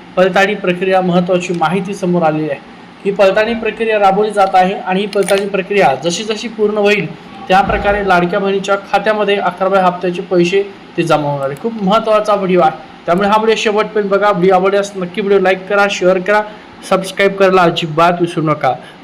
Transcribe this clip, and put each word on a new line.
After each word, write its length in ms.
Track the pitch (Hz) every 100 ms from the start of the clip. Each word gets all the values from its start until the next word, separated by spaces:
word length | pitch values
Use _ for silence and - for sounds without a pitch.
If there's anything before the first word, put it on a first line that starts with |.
| - 185
पडताळणी 400 | 190 190 196 202
प्रक्रिया 460 | 185 175 190 185
महत्त्वाची 520 | 185 175 180 180 180
माहिती 400 | 170 160 196 202
समोर 300 | 190 180 175
आलेली 260 | 160 156 151
आहे. 100 | 135 - - - - 196
ही 60 |
पडताळणी 420 | 196 190 202 220
प्रक्रिया 460 | 233 214 214 226 214
राबवली 320 | 196 190 214
जात 160 | 202 190
आहे 200 | 185 185
आणि 260 | 208 185 190
ही 60 | 208
पडताळणी 400 | 202 190 196 202
प्रक्रिया 500 | 196 185 202 156 131
जशी 200 | 165 175
जशी 240 | 214 214 226
पूर्ण 300 | - 208 214
होईल 300 | 202 208 156 - - - -
त्या 140 | 185
प्रकारे 460 | 226 208 202 202 196
लाडक्या 320 | 175 175 208
बहिणीच्या 360 | 196 196 202 196 -
खात्यामध्ये 440 | 196 214 208 202 202
अकराव्या 480 | 190 - 190 196
हप्त्याचे 380 | 185 175 180 175
पैसे 420 | 180 180 175 196 202 - - -
ते 60 |
जमा 260 | 160 151 143
होणार 200 | 143 135
आहे. 120 | 143
खूप 220 | 233 226
महत्त्वाचा 520 | 190 220 220 214 214 202
व्हिडिओ 260 | 185 180
आहे, 160 | 156 - - - -
त्यामुळे 220 | 175 196
हा 100 | 220
व्हिडिओ 180 | 220 214
शेवटपर्यंत 520 | 220 208 185 214 196
बघा. 220 | 196 208
व्हिडिओ 240 | 180 185 185
आवडल्यास 360 | 190 202 196 196
नक्की 260 | 175 220
व्हिडिओ 180 | 196 196
लाईक 280 | 185 185 185
करा, 160 | 202 202
शेअर 280 | 202 180 185
करा, 220 | 185 208 214 - - - -
सबस्क्राईब 440 | 185 180 - 196
करायला 280 | 196 190 185
अजिबात 520 | 175 165 165 147 170 175
विसरू 220 | 170 165
नका. 300 | 156 147 131 123 - -